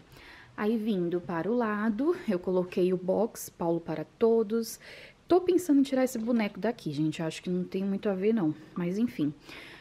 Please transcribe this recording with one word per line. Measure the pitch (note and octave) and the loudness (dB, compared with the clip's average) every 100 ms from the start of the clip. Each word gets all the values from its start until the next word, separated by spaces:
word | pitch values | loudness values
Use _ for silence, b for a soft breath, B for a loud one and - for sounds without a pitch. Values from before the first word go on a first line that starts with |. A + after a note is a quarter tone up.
| - B B B B - | -18 B B B B -4
Aí | G#3 A#3 | -2 0
vindo | G#3+ G3 E3+ F3 | 0 0 0 -2
para | F3 E3 F3 | -2 -4 0
o | |
lado, | B3 A3+ G#3 A3 G#3 D4 F4+ - | 0 0 0 0 0 0 0 -2
eu | F3+ | -2
coloquei | F#3 F#3 F3+ - F3+ | 0 0 0 2 2
o | F3+ | 2
box | F3+ F#3 A3+ - - | 0 0 0 -2 -14
Paulo | - E3+ E3+ | -4 0 0
para | E3 D#3 - - | -2 -6 -8 0
Todos. | A3+ A3+ G#3+ A3+ A3+ - B B B - - | 4 4 2 0 -2 -8 B B B -20 2
Tô | F4 | 4
pensando | F4+ F4+ - C#4 | 6 2 4 4
em | |
tirar | C4+ C4 | 4 2
esse | B3+ A#3 | 0 0
boneco | A3 A#3+ G3+ - | 0 0 0 -2
daqui, | G#3+ A#3+ E3 | -4 -2 -4
gente. | C#3+ D#3 D3+ | 0 0 0
Eu | E3 | -4
acho | - | -4
que | - | -4
não | F3+ | -2
tem | F3+ F#3+ | -2 -4
muito | G3 G3 G#3+ | -2 -2 -2
a | |
ver, | F#3+ G#3 | 0 2
não. | A3+ D#3 D3+ - | 2 0 -2 -8
Mas | - F3 G3 | -4 -2 0
enfim. | A#3+ - D3 D3 B B B B | -2 0 -2 -4 B B B B